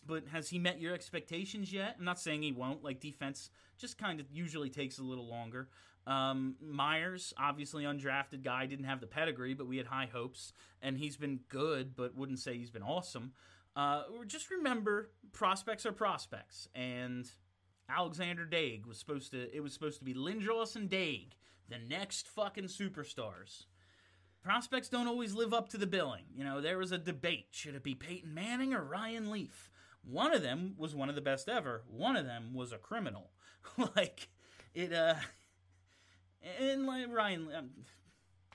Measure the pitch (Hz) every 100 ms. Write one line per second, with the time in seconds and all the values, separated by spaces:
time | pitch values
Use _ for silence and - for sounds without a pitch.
0 | 147 160 147 160 151 175 175 175 165 175
1 | - 170 - 165 196 214 190 196 202 220
2 | 175 175 160 151 151 123 127 135 143 131
3 | 151 131 139 135 - - - - 247 -
4 | 214 156 139 151 170 156 139 143 135 131
5 | 131 127 117 117 117 123 131 - - _
6 | - 135 135 135 131 131 151 139 143 160
7 | 175 185 - - 143 143 143 156 143 143
8 | 135 135 135 135 131 127 131 139 135 131
9 | - 151 160 127 127 135 127 131 123 131
10 | 123 120 127 127 - - - - 135 135
11 | 147 131 143 131 - 135 156 139 131 127
12 | 123 127 135 131 139 120 120 113 104 170
13 | 175 123 123 - - - _ 143 143 147
14 | 143 233 220 311 - 370 285 240 208 208
15 | 220 - - - 196 190 226 208 226 220
16 | 214 156 - - - - - - 127 123
17 | 123 123 123 - _ _ _ _ - 151
18 | 170 160 175 170 165 165 143 110 117 104
19 | - 143 135 127 123 151 147 - 151 147
20 | 131 127 151 220 208 226 220 226 196 190
21 | 170 117 85 - - - - 120 117 170
22 | 196 - - - 202 202 190 - 196 190
23 | 143 - 110 87 98 - - - - -
24 | - - _ _ 180 226 240 254 254 247
25 | 240 240 220 208 226 233 233 214 196 185
26 | 147 101 - 127 139 139 151 185 185 180
27 | 165 147 170 165 - - 151 139 139 131
28 | 151 180 160 156 214 247 262 240 139 180
29 | 220 233 214 214 160 - - - - -
30 | - 139 285 285 135 139 185 190 156 147
31 | 135 143 139 135 165 240 139 113 123 113
32 | 214 247 135 117 113 127 123 113 - 233
33 | 170 98 90 _ - - - - 254 208
34 | 180 - - _ - - - 165 175 165
35 | 160 156 127 - _ _ _ _ _ _
36 | - - _ _ - - 269 269 269 262
37 | 247 233 208 175 156 160 127 - 131 -
38 | - - _ - _